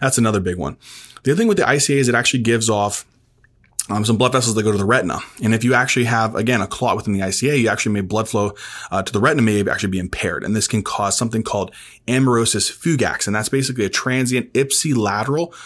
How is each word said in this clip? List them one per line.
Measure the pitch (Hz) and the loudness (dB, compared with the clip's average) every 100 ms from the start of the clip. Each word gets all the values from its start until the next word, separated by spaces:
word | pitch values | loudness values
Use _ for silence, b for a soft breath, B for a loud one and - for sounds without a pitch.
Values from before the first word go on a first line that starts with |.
that's | 139 - | 0 2
another | 113 104 | 2 2
big | 92 90 | 0 -4
one. | 71 - B B B B | -6 -8 B B B B
The | - | 0
other | 156 | 2
thing | 233 | 2
with | 196 | 2
the | - | 2
I | 147 | 2
C | - 139 | 2 2
A | |
is | 123 | 2
it | 117 | 2
actually | 120 131 | 2 0
gives | 113 117 113 | 2 2 2
off, | 107 101 - - _ _ _ _ _ _ - - | 2 0 -2 -10 _ _ _ _ _ _ -12 -6
um, | 104 | -2
some | 107 110 | 0 2
blood | 127 | 2
vessels | 131 117 110 | 2 0 0
that | |
go | 107 | 2
to | 104 | 0
the | |
retina. | 101 127 90 - B B | 2 2 2 -4 B B
And | 113 | 0
if | 113 | 2
you | 120 | 2
actually | 127 127 - | 2 2 0
have, | 117 117 113 110 | 0 0 0 0
again, | 113 120 | 0 0
a | - | -2
clot | - 123 104 | -2 -2 -2
within | 107 | -2
the | 101 | -2
I | 95 | -2
C | 95 127 | -2 0
A, | |
you | 147 110 | 2 2
actually | 104 - | 0 0
may | 104 | 0
blood | 92 107 104 | 0 -2 -2
flow, | 110 101 B B B B | 0 -2 B B B B
uh, | 95 | -4
to | 95 | 0
the | 110 | 2
retina | 127 151 | 2 4
may | 113 104 98 | 4 2 0
actually | - 98 | 0 -2
be | 92 | -2
impaired. | 90 - 92 85 | -4 -4 -4 -4
And | - 107 | -2 -2
this | - | 0
can | 110 | -2
cause | 95 - 101 - | -2 -2 -2 0
something | 117 110 | -2 -2
called | 110 104 92 B B B - | -2 -2 -4 B B B -2
amaurosis | 123 135 120 113 107 - | 2 4 4 2 0 -2
fugax. | - 170 147 101 - - | -2 -2 0 0 -2 -2
And | 107 | -2
that's | 107 | 0
basically | 135 135 123 | -2 -2 -2
a | 101 | -2
transient | - - 127 127 127 120 | -2 -2 0 0 0 0
ipsilateral, | - 135 - 160 131 104 101 113 147 170 B | 0 0 0 0 2 2 0 0 -2 -2 B